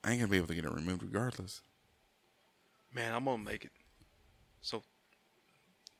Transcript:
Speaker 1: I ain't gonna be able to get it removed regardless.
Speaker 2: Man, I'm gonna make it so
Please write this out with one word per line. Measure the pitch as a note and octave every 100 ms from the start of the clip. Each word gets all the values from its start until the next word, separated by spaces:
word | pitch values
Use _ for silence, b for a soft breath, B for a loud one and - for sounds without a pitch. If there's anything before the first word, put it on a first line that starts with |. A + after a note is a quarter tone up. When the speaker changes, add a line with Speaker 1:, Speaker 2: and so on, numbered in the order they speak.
Speaker 1:
I | G#2
ain't | A#2+
gonna | A2
be | F#2+
able | E2
to | E2+
get | D#2
it |
removed | - E2 F2+
regardless. | F#2+ G2+ B2 - G2 - - _ _ _ _ _ _ _ _ _ _ _ _
Speaker 2:
Man, | B2 A#2
I'm | A#2 C3+
gonna | A#2+
make | G#2 G#2+ -
it | - - _ - - - - - -
so | - A2 - _ _ - _ _ _ _ _ _ - _